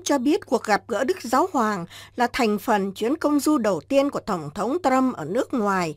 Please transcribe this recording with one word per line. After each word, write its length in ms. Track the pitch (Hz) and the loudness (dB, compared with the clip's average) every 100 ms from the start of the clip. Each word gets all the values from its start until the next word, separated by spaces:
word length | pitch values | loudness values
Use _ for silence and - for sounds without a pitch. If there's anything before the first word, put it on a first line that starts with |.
cho 140 | 359 285 | 0 0
biết 280 | 247 392 - | 2 0 0
cuộc 180 | 233 | -2
gặp 180 | - 202 - | 2 0 0
gỡ 160 | 226 | -2
Đức 180 | 262 381 | -2 -2
Giáo 260 | 233 254 370 | 0 2 2
Hoàng 340 | 294 214 202 170 - - - | 0 0 -2 -8 -14 -12 -4
là 100 | 240 | -2
thành 260 | - 233 208 | 0 0 0
phần 340 | - 214 190 | 0 0 0
chuyến 240 | 190 220 311 | -2 -2 0
công 240 | 294 294 | 2 2
du 180 | 294 302 | 2 2
đầu 220 | 214 170 - | 2 -2 0
tiên 220 | 277 277 | 2 2
của 100 | - | -2
Tổng 300 | - 185 147 | -4 -6 -6
thống 240 | 151 208 330 | -4 -2 0
Trump 340 | 285 262 262 - | 2 2 2 -2
ở 80 | |
nước 300 | 147 220 - | -4 -2 -2
ngoài, 400 | 262 202 190 170 | -2 0 0 -2